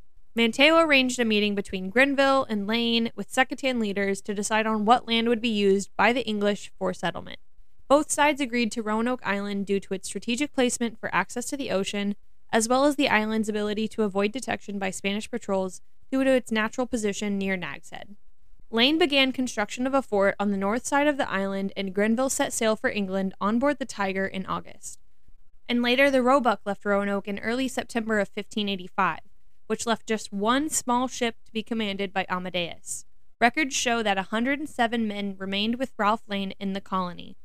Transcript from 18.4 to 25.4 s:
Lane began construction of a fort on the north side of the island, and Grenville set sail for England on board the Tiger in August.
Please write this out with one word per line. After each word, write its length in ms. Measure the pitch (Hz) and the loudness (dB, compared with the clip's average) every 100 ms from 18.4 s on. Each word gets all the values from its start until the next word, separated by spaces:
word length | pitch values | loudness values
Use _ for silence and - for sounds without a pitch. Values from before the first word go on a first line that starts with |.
| - - - | -16 -14 -2
Lane 280 | 226 254 320 | 4 6 6
began 340 | 330 277 262 | 4 4 2
construction 560 | 254 254 - 208 - 262 | 2 -2 -2 -4 -2 0
of 60 | |
a 80 | 269 | 0
fort 340 | - 202 196 - | 2 2 2 2
on 140 | 208 | 0
the 60 | 196 | 0
north 280 | 196 240 - | 0 -2 0
side 220 | 285 294 | 2 4
of 80 | 269 | 2
the 160 | - | 0
island, 400 | 190 196 196 196 - | -2 -2 -2 -4 -4
and 160 | 196 | -4
Grenville 360 | 185 214 226 262 | 2 2 4 2
set 220 | - 277 | 0 -2
sail 240 | - 220 214 | 0 2 2
for 140 | - | 0
England 440 | 208 190 190 190 - | -2 -2 0 -2 0
on 200 | 196 233 | 0 2
board 200 | 277 285 | 2 0
the 60 | 262 | -4
Tiger 420 | - 196 190 190 | -4 -2 -2 -2
in 180 | 190 180 | -4 -4
August. 540 | 170 175 - - - - - - - | -6 -6 -16 -16 -16 -16 -16 -16 -16